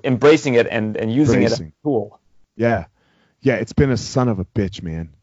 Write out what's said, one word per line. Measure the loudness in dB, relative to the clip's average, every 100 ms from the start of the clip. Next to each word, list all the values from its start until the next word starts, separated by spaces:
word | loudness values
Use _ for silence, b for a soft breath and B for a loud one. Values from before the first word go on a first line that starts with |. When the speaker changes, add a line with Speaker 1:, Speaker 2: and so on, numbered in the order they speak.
Speaker 1:
embracing | -4 4 6 6 4
it | 2 2
and, | -2 -4 -4
and | -2
using | 0 2 2
it | 2
as | -2
a |
Speaker 2:
Embracing. | -8 _
Speaker 1:
tool. | -4 -2 -4 -14 _ _ _ -4
Speaker 2:
Yeah. | -2 -2 -6 _ _ _ _ _
Yeah, | -2 -2
it's | -2
been | 0 0
a | 0
son | -2 -2 0
of | -2
a |
bitch, | -4 -4 -4 -6
man. | -10 -10 -10 -16